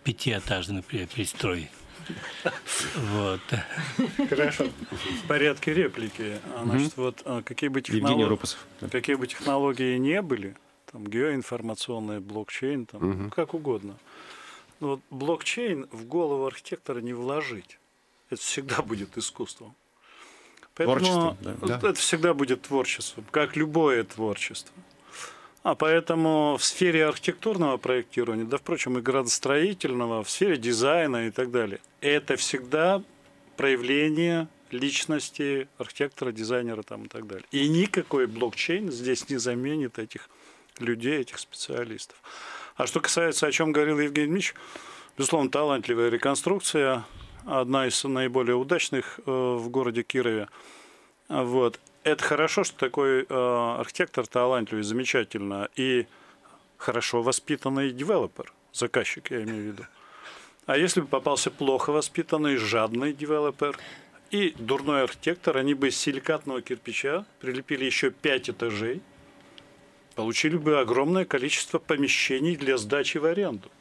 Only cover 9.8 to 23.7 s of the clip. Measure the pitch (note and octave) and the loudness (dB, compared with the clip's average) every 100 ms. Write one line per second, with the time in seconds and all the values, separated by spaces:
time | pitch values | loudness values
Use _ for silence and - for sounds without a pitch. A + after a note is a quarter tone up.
9.8 | B2+ B2+ C3+ F#3 F3+ A#2 G2 G2 _ _ | 0 2 2 0 0 -4 -4 -12 _ _
10.8 | - A#2+ G#2 A2+ D3 C#3 A#2 A#2+ A2+ G#2+ | -20 -12 -6 0 0 -2 -4 -8 -6 -6
11.8 | - A#2 G#2+ G#2+ G2 G#2+ G#2 - C3 C#3+ | -6 -6 -6 -8 -8 -10 -8 -4 -4 -4
12.8 | A2+ - F2+ F#2+ G2+ - D#3 E3 D3 A2 | -6 -4 -2 -2 -4 -2 -2 -4 -2 -4
13.8 | G2+ G2 - - - - - - - _ | -6 -16 -20 -20 -20 -20 -20 -20 -20 _
14.8 | D3 C3+ _ C3+ C#3+ E3 - - A#3+ D#3 | -4 -4 _ -6 -2 -2 -2 -2 -2 -4
15.8 | C3 A2+ A#2 D#3+ D#3+ C#3+ C3+ - - E3+ | -6 -14 -4 0 0 0 -2 -6 -12 -10
16.8 | - A#2+ A#2+ A#2+ B2+ D3 C#3 G#2+ - - | -8 -6 -6 -6 -4 -4 -4 -10 -14 -20
17.8 | _ _ _ _ _ A#2+ - - C3+ A#2+ | _ _ _ _ _ -8 -4 -6 -2 -2
18.8 | A2 G#2+ G2 - - - A#2 - A2+ B2+ | -2 -6 -6 -8 -8 -8 -10 -10 -20 -20
19.8 | _ _ - - - - - - - - | _ _ -20 -20 -20 -20 -20 -20 -20 0
20.8 | D#3 C3+ F#3 F3 E3 - G2 G2+ - B2 | 2 4 4 4 2 -2 -10 -4 -2 2
21.8 | G3+ - - E3 E3+ D3 C3+ B2 - C#3 | 0 2 0 4 4 4 2 0 0 0
22.8 | B2+ - - - G#2+ D3+ D3 D3+ D#3 | 0 -2 -6 -10 -2 0 0 0 0